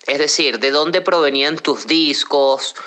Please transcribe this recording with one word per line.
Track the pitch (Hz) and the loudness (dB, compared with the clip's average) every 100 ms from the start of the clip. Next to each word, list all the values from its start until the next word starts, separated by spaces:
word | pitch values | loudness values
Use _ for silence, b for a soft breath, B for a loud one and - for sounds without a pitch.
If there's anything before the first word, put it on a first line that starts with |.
| - | -4
Es | 143 | -2
decir, | 147 - 143 113 | 0 0 0 0
¿de | 135 | 0
dónde | 147 160 180 | 0 0 0
provenían | 180 170 143 139 147 156 | 0 2 2 2 -2 -2
tus | 156 127 - | -2 -4 0
discos? | 160 151 135 - 143 135 135 - B | 0 2 0 0 2 2 0 -4 B